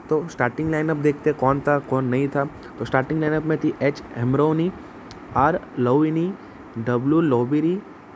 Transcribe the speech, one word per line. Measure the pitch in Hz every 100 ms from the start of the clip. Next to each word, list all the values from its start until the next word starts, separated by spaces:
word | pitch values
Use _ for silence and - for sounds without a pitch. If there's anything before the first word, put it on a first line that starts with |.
| -
तो | 156 165
starting | - 120 127 160
lineup | 156 156 151
देखते | 147 143 156
हैं | 143
कौन | 131 139
था | 143 143
कौन | - 131 131
नहीं | 123 143
था। | 143 143 - - -
तो | 120
स्टार्टिंग | 131 131 160
लाइनअप | 151 156 156
में | 156
थी | 156 -
एच | 139 139 - -
हेमरोनी, | 123 135 151 160 175 - - - - - - 123
आर | 147 180 - -
लोविनी, | 123 139 156 160 180 190 - - - 113
डब्ल्यू | 113 123 135 160
लोबिरी, | 165 120 123 147 160 190 - - -